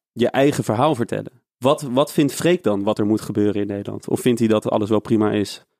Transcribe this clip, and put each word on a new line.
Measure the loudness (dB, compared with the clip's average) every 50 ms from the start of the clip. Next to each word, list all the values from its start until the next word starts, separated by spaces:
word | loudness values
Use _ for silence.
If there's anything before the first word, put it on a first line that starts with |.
| _ _
je | -2 0 0 0
eigen | 2 2 2 2 2 0 -2
verhaal | -2 0 2 2 0 0
vertellen." | 0 -4 -4 -4 -8 -8 -10 _ _ _ _ _ -2
Wat, | 0 0 0 0
wat | -2 -2 0 0 0 0
vindt | 2 0 0 0 0
Freek | 0 2 2 2 2
dan | 2 0 0 0
wat | 0 -2 0 0
er | 0
moet | 0 0 0
gebeuren | -2 -4 -2 0 0 0 0 -2
in | -4
Nederland? | -4 -6 -8 -8 -10 -10 -10 -6 -4
Of | -2 0
vindt | 2 2 2 2
hij | 2 2
dat | 2 2 0 0
alles | -2 -2 0 0
wel | 0 0
prima | 0 0 0 2 2 2
is | 0 -2 -2 -4 -6 -16 _ _ _